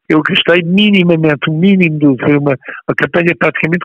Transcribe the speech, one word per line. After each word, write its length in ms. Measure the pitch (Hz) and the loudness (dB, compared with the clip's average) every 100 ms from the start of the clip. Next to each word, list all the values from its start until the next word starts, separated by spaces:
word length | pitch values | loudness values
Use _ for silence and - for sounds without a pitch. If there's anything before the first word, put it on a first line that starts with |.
| - | -2
Eu 140 | 156 | 0
gastei 400 | 151 185 - 175 | 0 -2 2 0
minimamente, 880 | 170 190 214 196 175 165 160 147 - | 2 2 2 2 2 2 0 -2 -4
o 20 | |
mínimo 460 | 156 190 190 170 151 | 0 2 2 2 2
do, 180 | 147 123 | 0 0
foi 180 | - 147 | 0 0
uma, 160 | 143 131 - - - | 0 -4 -8 -12 -8
uma 60 | 135 | -4
campanha 380 | 147 175 170 165 | -2 0 -2 0
praticamente 440 | 160 - 160 175 | -2 -2 -4 -4